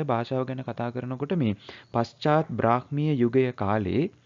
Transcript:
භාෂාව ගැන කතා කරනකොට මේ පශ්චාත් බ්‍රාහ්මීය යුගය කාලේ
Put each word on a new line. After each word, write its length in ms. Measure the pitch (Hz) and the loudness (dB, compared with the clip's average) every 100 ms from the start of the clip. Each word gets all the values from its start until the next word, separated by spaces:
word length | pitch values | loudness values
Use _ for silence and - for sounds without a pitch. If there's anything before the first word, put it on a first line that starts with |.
භාෂාව 400 | 147 117 117 131 127 | 0 -2 0 -2 -4
ගැන 180 | 131 | -6
කතා 280 | 123 113 120 | -8 -6 -6
කරනකොට 420 | 123 123 127 143 185 | -6 -8 -6 -2 0
මේ 160 | 113 98 - - - | 0 0 -8 -20 -4
පශ්චාත් 560 | 117 117 - 151 151 156 | -2 -2 -2 2 2 2
බ්‍රාහ්මීය 640 | 110 113 123 - 143 156 135 | 0 2 2 0 -2 0 2
යුගය 300 | 120 131 127 | 4 4 2
කාලේ 500 | 123 98 110 95 101 185 _ | 0 0 0 0 0 -2 _